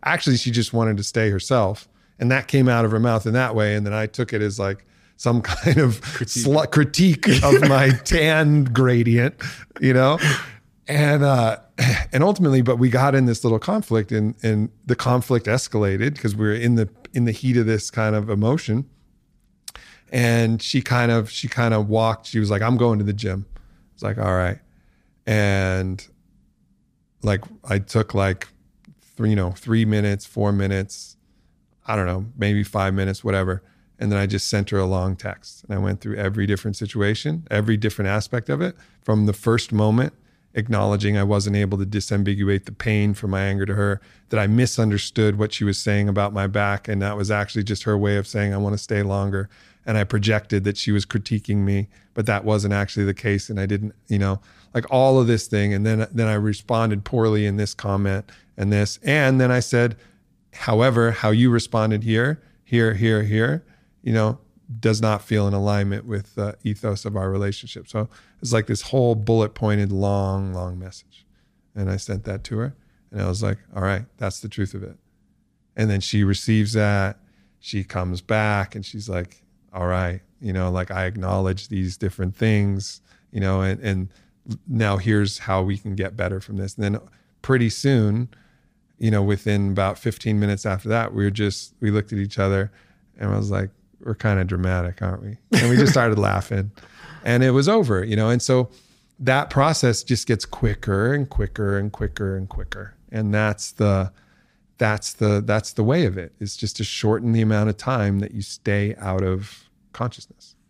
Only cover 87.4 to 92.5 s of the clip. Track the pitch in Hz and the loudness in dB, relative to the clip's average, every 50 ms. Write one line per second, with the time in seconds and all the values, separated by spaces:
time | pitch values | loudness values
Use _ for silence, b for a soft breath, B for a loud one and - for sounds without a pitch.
87.4 | - - 135 127 120 113 101 - - 139 135 123 110 104 104 113 123 120 b b | -2 0 2 2 2 0 -2 0 0 2 4 4 4 2 0 -2 -4 -6 b b
88.4 | b b b b b b b b b _ _ _ 117 113 110 104 98 101 104 98 | b b b b b b b b b _ _ _ -2 0 2 2 2 2 0 -2
89.4 | - 110 104 101 101 98 98 95 98 95 98 - - 113 110 - - 113 107 104 | 0 0 0 0 0 0 0 0 0 0 -2 -2 -6 -6 -6 -4 -4 -2 0 2
90.4 | 104 101 101 98 - 107 95 95 - 107 110 117 113 - 107 107 101 101 98 110 | 2 0 0 -2 -2 -4 -4 -4 -2 -2 -2 -2 -2 -2 -2 0 0 0 0 0
91.4 | 104 101 98 - - - _ _ - 107 104 107 101 - 113 101 98 98 - - | -2 -2 -2 -4 -12 -16 _ _ -2 0 0 0 -2 -2 -4 -6 -6 -6 -2 -2
92.4 | 98 98 | 0 0